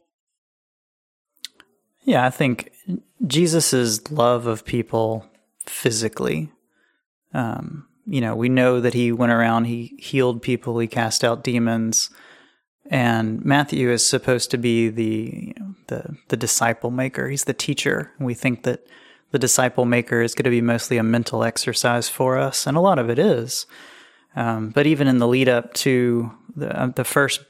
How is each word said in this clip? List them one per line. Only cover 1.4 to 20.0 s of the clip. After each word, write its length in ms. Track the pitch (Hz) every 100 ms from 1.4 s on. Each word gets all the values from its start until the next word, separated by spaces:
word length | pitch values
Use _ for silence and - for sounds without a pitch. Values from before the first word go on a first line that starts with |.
| - _ _ _ _ _ 269
Yeah, 200 | 147 127
I 60 |
think 400 | - 139 117 - - - 175 - - 185
Jesus's 840 | 143 175 165 - 131 117 107 -
love 380 | 151 120 120 120
of 180 | 110 -
people 600 | 120 110 113 110 113 - _ _ - -
physically. 840 | - 127 110 110 - 62 160 156 _ _ _ _ _ _ _ _
Um, 540 | 135 113 - - 147 - _ 220
you 140 | 139
know, 160 | 113 113
we 140 | 123
know 320 | 127 127 123
that 120 | 120
he 200 | 123 120
went 180 | 117 120
around, 320 | 117 113 117
he 320 | 117 117 117 -
healed 420 | - 135 127 117
people, 360 | - 120 123 117
he 80 | 113
cast 360 | 120 113 -
out 220 | 120 117 127
demons. 640 | 120 117 113 113 110 - - - - _ _ _ _ -
And 560 | 135 120 113 110 110 143
Matthew 440 | 143 143 147 123
is 160 | 120 -
supposed 460 | 127 - 123 -
to 60 | 120
be 320 | 117 117 113
the, 420 | 113 110 110 113
you 220 | - - -
know, 180 | 196 190 -
the, 300 | - - 151 -
the 80 | 123
disciple 560 | 117 - 117 117 120
maker. 380 | 127 131 127 131
He's 160 | 139 -
the 80 |
teacher. 580 | 127 - 139 139 - 147 -
And 80 | 131
we 80 |
think 300 | 117 131 123
that 220 | - - _ - - _ _
the 80 | 131
disciple 460 | 127 - 127 - 120
maker 360 | 120